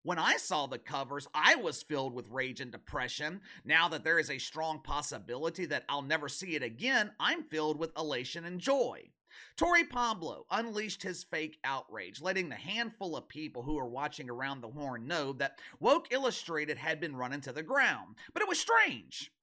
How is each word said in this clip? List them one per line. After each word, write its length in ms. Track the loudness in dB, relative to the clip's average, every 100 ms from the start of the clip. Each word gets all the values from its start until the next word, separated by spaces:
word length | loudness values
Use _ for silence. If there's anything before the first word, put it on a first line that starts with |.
When 180 | -2 2
I 160 | 4 4
saw 300 | 2 0 0
the 140 | -6
covers, 500 | -4 -4 -2 -6 -2
I 220 | 6 8 8
was 260 | 4 -4
filled 320 | -2 0 0
with 140 | -4 -6
rage 320 | -4 -4 -4
and 140 | -8
depression. 680 | -10 -6 -4 -2 -2 -4 -6 -12 -14
Now 240 | 4 6 6
that 160 | 2
there 160 | 4 4
is 100 | 4
a 80 | -4
strong 440 | -4 -2 -2 -2
possibility 840 | -2 -2 -2 -6 -6 -2 -2 -2 -2
that 180 | -2 -2
I'll 140 | -4
never 260 | 0 0 0
see 280 | -6 -4 -2
it 60 |
again, 500 | -2 -2 2 4 2 0
I'm 220 | 0 0
filled 360 | -2 0 0 0
with 180 | -4 -4
elation 460 | -2 -2 -4 -8
and 160 | -6 -2
joy. 520 | 2 2 2 -4 -14 _ _ -20 -16 0
Torre 260 | 4 6 4
Pablo 560 | 0 0 0 -4 -6 -2
unleashed 500 | -2 0 -4 -4 -4
his 220 | -6 -8
fake 340 | -6 -4 -4 -4
outrage, 580 | -4 -4 -6 -10 -10 -4
letting 280 | 0 0 -2
the 60 | -6
handful 600 | -4 -2 -4 -4 -6 -6
of 120 | -8
people 360 | -10 -8 -6
who 100 | -2 -2
were 120 | -2
watching 420 | -4 -4 -6 -8
Around 320 | -4 -4 -6
the 80 | -10
Horn 380 | -8 -6 -6 -2
know 260 | -2 -2
that 240 | 0 -2 -2 -20 0
Woke 300 | 4 4 4
Illustrated 680 | 0 0 -2 -4 -4 -2 -2
had 220 | -2 -2
been 160 | -2 -4
run 180 | -4
into 180 | -4 -6
the 120 | -8
ground. 520 | 0 4 4 2 -6 -18 -8
But 120 | 0
it 40 | 2
was 120 | 2
strange. 720 | 6 6 6 2 -10 -12 -12 _